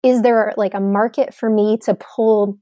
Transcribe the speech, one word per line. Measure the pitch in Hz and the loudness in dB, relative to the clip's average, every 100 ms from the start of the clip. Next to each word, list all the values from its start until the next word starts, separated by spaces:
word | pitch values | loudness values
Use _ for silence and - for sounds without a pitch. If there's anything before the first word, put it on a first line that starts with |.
is | 254 254 | 2 2
there, | 240 233 214 - | 2 2 0 -2
like, | 202 | -4
a | 202 | -2
market | 196 202 226 254 254 | -2 0 -2 -2 -6
for | - 226 | -4 -2
me | 214 208 220 | 0 0 0
to | - | -2
pull | 202 - - 220 214 202 202 | -4 -6 -2 0 2 0 -6